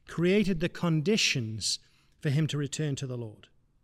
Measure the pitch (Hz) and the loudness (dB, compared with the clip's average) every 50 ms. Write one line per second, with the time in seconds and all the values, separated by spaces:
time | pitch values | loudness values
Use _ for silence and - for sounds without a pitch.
0 | _ - - - 165 175 190 208 208 180 196 156 180 165 - - - 175 160 156 | _ -10 -4 0 2 4 4 4 4 2 2 0 0 -2 -2 -2 0 2 2 2
1 | 143 180 226 208 - - - 139 113 110 110 107 - - - - - _ _ _ | 2 2 2 2 2 2 0 0 -2 -4 -4 -4 -4 -4 -4 -4 -8 _ _ _
2 | _ _ _ _ - 156 131 156 156 139 - 147 143 131 - - 156 147 139 - | _ _ _ _ -2 0 2 2 0 0 0 -2 -4 -4 -4 -4 -2 -2 -2 -4
3 | 143 127 127 120 117 110 104 - - - _ _ _ _ _ _ | -6 -6 -8 -8 -8 -10 -12 -16 -20 -20 _ _ _ _ _ _